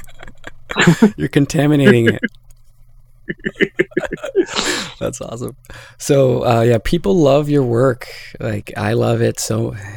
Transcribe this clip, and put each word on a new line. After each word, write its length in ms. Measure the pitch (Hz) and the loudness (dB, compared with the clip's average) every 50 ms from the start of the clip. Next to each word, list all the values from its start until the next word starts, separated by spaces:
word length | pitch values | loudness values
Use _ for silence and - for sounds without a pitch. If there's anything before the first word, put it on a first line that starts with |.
| - - - - - - - - - - | -14 -16 -18 -18 -18 -18 -18 -18 -18 -18
<laughs> 680 | - - - - - - - 175 160 - 226 208 - - | -18 -18 -14 -10 -4 2 4 4 6 6 4 4 4 0
You're 100 | 151 139 | -6 -2
contaminating 800 | - 151 143 - - 151 143 147 151 143 135 - 123 120 113 113 | 2 0 0 2 0 0 2 4 4 6 6 6 6 6 4 2
it. 140 | - - - - - - _ - - - - - - - - - - - - _ - - - - | 0 0 -4 -8 -8 -10 _ -20 -20 -20 -20 -20 -20 -20 -20 -20 -20 -20 -20 _ -20 -20 -14 -14
<laughs> 460 | - - - - - - - - _ - - - - - - - - - - 554 523 403 - - - - - - - - 196 156 - - | -12 -8 -8 -10 -2 -2 -4 -4 _ -4 -4 -4 -4 -8 -8 -6 -10 -10 -2 0 2 2 0 0 -4 -6 -6 -4 -6 -6 -8 -10 -12 -8
That's 220 | - - 120 - | -8 -8 -8 -8
awesome. 340 | - - 117 120 120 120 120 - - - - - - - - - | -12 -12 -10 -10 -10 -12 -12 -14 -20 -20 -20 -20 -20 -20 -20 -14
So, 480 | - - 143 139 135 127 127 127 - | -2 2 4 4 4 4 2 0 2
uh, 160 | 123 117 117 | 2 2 4
yeah, 160 | 113 120 120 110 - | 4 4 2 2 0
people 320 | - 170 170 165 196 196 | -2 -2 -2 0 0 2
love 340 | 175 147 135 135 147 151 147 | 4 4 4 4 2 2 2
your 140 | 147 143 131 | 0 0 2
work. 440 | 120 117 117 131 135 123 123 - - - - - - - - | 2 0 2 2 2 0 -2 -8 -18 -18 -18 -18 -18 -14 -10
Like, 340 | - 113 107 101 - - - 107 | -8 -6 -6 -6 -8 -10 -8 -6
I 160 | 104 104 117 | -4 -2 0
love 280 | 120 117 113 117 113 | 0 0 0 0 0
it. 180 | 117 117 - - | 0 -2 -2 -4
So, 360 | - - 110 110 113 123 120 101 98 101 101 | -6 -4 -2 -2 -4 -4 -6 -10 -14 -14 -16